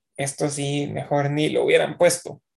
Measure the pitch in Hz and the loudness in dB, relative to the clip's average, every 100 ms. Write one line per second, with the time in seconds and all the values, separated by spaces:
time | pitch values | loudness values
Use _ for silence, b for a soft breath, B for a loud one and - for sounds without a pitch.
0 | _ - 139 - 151 143 143 143 143 156 | _ -8 -6 -2 -4 -2 -4 -2 -4 -6
1 | 135 147 139 147 151 123 127 160 147 151 | -2 0 0 0 0 2 2 2 2 2
2 | 175 - - 151 _ | 2 2 -4 -14 _